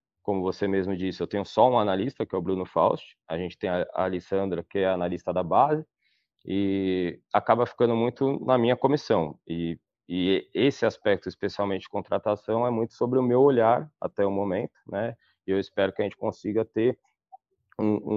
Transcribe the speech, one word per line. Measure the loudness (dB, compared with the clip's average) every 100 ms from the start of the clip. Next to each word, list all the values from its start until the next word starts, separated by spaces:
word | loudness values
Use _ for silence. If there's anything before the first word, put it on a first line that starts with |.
| _ _
Como | -4 -2
você | -2 -2 0
mesmo | 0 0
disse, | -2 -4 -4
eu | -4
tenho | -4 -2
só | 4 4
um | 4
analista, | 2 0 -2 -4 -4
que |
é | -4
o |
Bruno | -2 -4 -2
Faust. | 2 2 2 -6 _ -10
A | -6
gente | -6 -6
tem | -4
a, | -2 -4
a | -2
Alessandra, | -2 -2 -4 -2 -2 -4
que | -6 -2
é | 0
a |
analista | 0 -2 -4 -4
da | -4
base, | 0 2 4 0 -4 _ _ _ _ _
e | -6 -2 0 0 0 0 -2 -6 _
acaba | -2 2 2 0
ficando | 0 0
muito | 2 -2 0 -2 -2 0
na | 2
minha | 2
comissão. | 2 0 0 0 0 0 -6 -10
E, | -6 -4 -6 _ _ -8
e | -2 2 0 0
esse | 0 0 2 -2
aspecto, | 0 0 0 -2
especialmente | -6 -6 -4 -4 -4
de | -6
contratação, | -8 -4 -2 0 -2 -2 0 0
é |
muito | 0 -4
sobre | -2 0 2
o |
meu | 4 6
olhar | 6 6 4 4 0 _
até | -8 -2
o | 0
momento, | 0 -2 -4 -6 -12 -10
né? | -6 -6 -8 _ _ -4
E |
eu | -2
espero | -2 -2 -2
que | 0
a | -4
gente | -4
consiga | -6 -6 -4 -2
ter | -2 0 0 -2 _ _ _ -20 _ _ _ -2
um, | 0 0 0